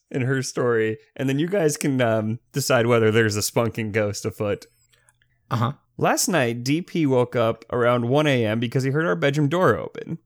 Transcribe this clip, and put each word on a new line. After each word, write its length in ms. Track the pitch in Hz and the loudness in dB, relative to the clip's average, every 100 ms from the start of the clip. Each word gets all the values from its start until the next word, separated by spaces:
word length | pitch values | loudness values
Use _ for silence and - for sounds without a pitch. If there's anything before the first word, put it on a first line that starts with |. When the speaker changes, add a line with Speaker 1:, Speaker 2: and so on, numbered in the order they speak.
| _ | _
Speaker 1:
in 120 | 143 | -4
her 200 | 123 131 | -2 -2
story, 560 | 127 - 127 117 110 110 _ - | -2 -2 0 2 0 -2 _ -6
and 120 | 131 | -2
then 100 | 135 | 0
you 80 | 170 | 0
guys 280 | 196 156 147 | 0 0 0
can, 240 | 151 135 | -2 0
um, 380 | 120 110 107 113 - | 2 0 -2 -6 -8
decide 340 | - 135 131 117 | -6 0 2 4
whether 240 | 117 110 | 4 4
there's 260 | 110 113 104 | 4 2 0
a 40 | |
spunking 520 | - - 117 110 110 | -2 0 -2 -2 -4
ghost 320 | 107 104 101 | -2 -2 -4
afoot. 420 | 113 - 104 101 - _ _ _ _ _ _ _ - | -8 -4 -4 -4 -8 _ _ _ _ _ _ _ -8
Speaker 2:
Uh-huh. 220 | 110 117 - _ - | -4 -2 -4 _ -4
Speaker 1:
Last 300 | 156 294 - | -2 0 0
night, 360 | 180 120 120 | 0 0 -2
D 160 | 123 151 | -2 -2
P 240 | 180 180 151 | -2 -2 2
woke 300 | 131 120 127 | 2 2 0
up 280 | 113 113 - | 0 -2 -4
around 380 | 123 120 123 117 | 0 2 2 2
one 180 | 139 151 | 2 2
A 180 | 131 110 | 2 0
M 120 | 113 | 0
because 220 | 117 135 | -2 -2
he 80 | 131 | -2
heard 160 | 139 170 | -2 -2
our 80 | |
bedroom 340 | 175 147 143 143 | 0 0 2 0
door 280 | 170 175 98 | 2 2 2
open. 420 | 52 - - 165 | -2 -10 -10 -10